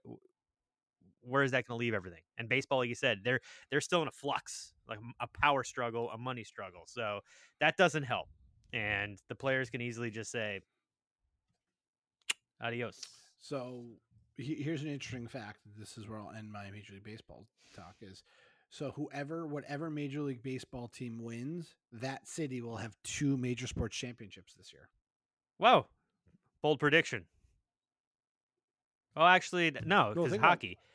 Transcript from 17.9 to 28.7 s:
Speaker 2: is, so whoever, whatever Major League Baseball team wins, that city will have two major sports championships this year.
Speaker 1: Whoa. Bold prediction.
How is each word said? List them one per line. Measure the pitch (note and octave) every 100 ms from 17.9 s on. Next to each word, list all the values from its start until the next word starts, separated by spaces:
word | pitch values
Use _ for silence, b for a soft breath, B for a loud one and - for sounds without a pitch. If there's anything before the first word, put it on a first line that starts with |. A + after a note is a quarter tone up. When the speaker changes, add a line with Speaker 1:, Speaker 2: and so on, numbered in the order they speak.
| -
Speaker 2:
is, | G2+ G2 b b b b b
so | - C#3
whoever, | - D3 C#3+ C#3+ E3 D#3+
whatever | D3 C3+ C#3+ E3
Major | D3+ C#3+ C#3+
League | C#3+ A#2+
Baseball | C3 C3 - B2+ B2
team | - B2 A2+
wins, | A#2 A#2 C3+ E3+ D#3+ - _
that | A2+ C3 C3+ -
city | - D3 B2+
will | A#2 A2
have | A2+ -
two | - - C#3+ C3+
major | B2 A#2+ B2
sports | - A2+ -
championships | B2 - G2+ F#2+ -
this | - -
year. | C#2 - _ _ _ _ _ _ -
Speaker 1:
Whoa. | A3 G3+ - _ _ _ _ _ _ _
Bold | D3+ C#3
prediction. | D3 D#3+ - A2+ F2 _ _ _ _ _ _ _ _ _ _ _ _ _ _